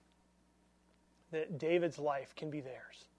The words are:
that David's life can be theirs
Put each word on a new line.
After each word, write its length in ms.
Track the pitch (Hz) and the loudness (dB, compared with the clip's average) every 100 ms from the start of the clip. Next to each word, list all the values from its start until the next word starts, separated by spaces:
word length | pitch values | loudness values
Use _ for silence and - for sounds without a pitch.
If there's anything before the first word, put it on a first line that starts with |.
| _ _ _ _ _ _ _ _ _ _ _ _ _ | _ _ _ _ _ _ _ _ _ _ _ _ _
that 260 | 160 - 151 | -4 -2 -2
David's 400 | 160 175 170 139 | 4 6 4 2
life 380 | 147 139 131 - | 0 0 -4 -6
can 140 | 156 | -6
be 100 | 147 | -4
theirs 460 | 131 123 - - - | -6 -10 -14 -18 -20